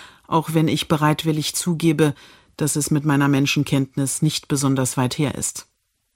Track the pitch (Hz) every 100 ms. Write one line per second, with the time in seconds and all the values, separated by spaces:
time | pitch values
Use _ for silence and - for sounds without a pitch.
0 | - - - 160 156 160 160 151 - 165
1 | 151 151 160 156 143 - - 156 165 151
2 | 156 - - - _ - 151 151 143 151
3 | 147 143 143 139 139 - 139 139 135 -
4 | 139 - 156 - - 143 135 135 127 -
5 | 123 - 143 - - - - _ _ _
6 | _